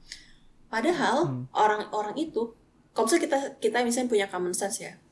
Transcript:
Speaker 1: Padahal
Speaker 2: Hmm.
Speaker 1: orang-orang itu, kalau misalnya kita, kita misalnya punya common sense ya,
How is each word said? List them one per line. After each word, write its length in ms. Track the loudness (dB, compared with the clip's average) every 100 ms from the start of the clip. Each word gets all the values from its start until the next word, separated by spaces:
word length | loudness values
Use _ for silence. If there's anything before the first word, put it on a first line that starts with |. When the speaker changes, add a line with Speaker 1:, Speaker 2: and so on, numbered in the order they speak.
| -20 -20 -20 -20 -20 _ -6
Speaker 1:
Padahal 500 | 0 0 2 2 2 0
Speaker 2:
Hmm. 180 | -2 -4
Speaker 1:
orang-orang 640 | 2 4 2 -2 -4 -4 -4
itu, 340 | -4 -4 -4 -8 _ _ _
kalau 140 | -2 2
misalnya 180 | 2 2
kita, 120 | 0 -2 -2
kita 180 | 0 2
misalnya 280 | 0 0 2
punya 180 | 2 0
common 260 | -2 -4
sense 240 | -2 -4 -6
ya, 140 | -10 -18 _